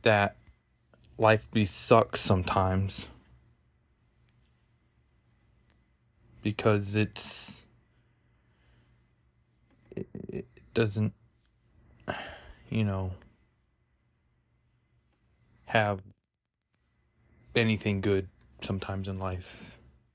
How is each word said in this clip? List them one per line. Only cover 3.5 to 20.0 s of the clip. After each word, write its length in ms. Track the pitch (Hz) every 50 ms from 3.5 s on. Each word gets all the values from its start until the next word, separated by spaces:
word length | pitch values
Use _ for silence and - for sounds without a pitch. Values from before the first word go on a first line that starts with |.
| _ _ _ _ _ _ _ _ _ _ _ _ _ _ _ _ _ _ _ _ _ _ _ _ _ _ _ _ _ _ _ _ _ _ _ _ _ _ _ _ _ _ _ _ _ _ _ _ _ _ _ _ _ _ _ _ - -
Because 540 | - 107 107 - - 113 104 104 98 98 101
it's, 680 | 107 107 - - - - - - - - - - - - _ _ _ _ _ _ _ _ _ _ _ _ _ _ _ _ _ _ _ _ _ _ _ _ _ _ _ _ _ _ _ _ _ _ _ _ _ _ _ _ _ _ _ _ - -
it, 140 | - - - _ - - -
it 160 | - - - - _ - - - -
doesn't, 380 | 113 117 110 98 110 107 110 - _ _ _ _ _ _ _ _ _ _ _ _ - _ _ - _ - - - - - - - - - - - - - -
you 160 | - 113 107
know, 260 | 101 95 95 95 92 92 - - - _ _ _ _ _ _ _ _ _ _ _ _ _ _ _ _ _ _ _ _ _ _ _ _ _ _ _ _ _ _ _ _ _ _ _ _ _ _ _ _ _ _ _ _ _ _ _
have 360 | - - 113 107 104 101 95 - - - _ _ _ _ _ _ _ _ _ _ _ _ _ _ _ _ _ _ _ _ _ _ _ _ - - - -
anything 440 | 120 117 110 110 101 - 110 101 98
good 300 | 95 104 101 95 92 92 _ _ - - _ -
sometimes 480 | - - 98 95 - - 98 98 95 98
in 100 | 95 95
life. 580 | 95 95 92 90 90 - - - - - - - - - _ _